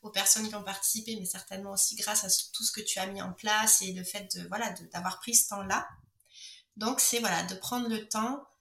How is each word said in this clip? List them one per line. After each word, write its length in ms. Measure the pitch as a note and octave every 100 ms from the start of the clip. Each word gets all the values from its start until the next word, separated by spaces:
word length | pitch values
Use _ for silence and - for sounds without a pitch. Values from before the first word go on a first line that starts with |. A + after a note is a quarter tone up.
aux 80 | G#3
personnes 380 | F#3+ G3+ G#3+ G#3+
qui 80 | G#3
ont 80 |
participé, 520 | G3 G3 - A3 A3 A3+
mais 60 | F3+
certainement 480 | F#3 - F#3+ G3
aussi 220 | G3+ - A3
grâce 280 | G#3 G#3
à 40 | F#3+ - -
tout 100 | -
ce 80 | A3+
que 100 | A3
tu 160 | G#3 -
as 80 | F#3+
mis 160 | G3
en 120 | F#3
place 500 | F3+ G#3 G#3+ A3 -
et 100 | G3
le 100 | F#3
fait 240 | F#3 G#3 G3 F3+
de, 120 | E3+
voilà, 240 | G3+ A3+
de, 120 | F3 E3
d'avoir 280 | F3 F3+ F#3+
pris 160 | - A3+
ce 140 | -
temps-là. 380 | G3+ F#3+ G#3 F4 - - _ _ - - - _ -
Donc, 260 | G#3+ C4
c'est, 180 | - A#3+
voilà, 240 | A3 E3+
de 100 | F3
prendre 340 | F#3+ - B3 A#3
le 200 | A3 G#3+
temps 360 | G#3+ A3+ C#4 - _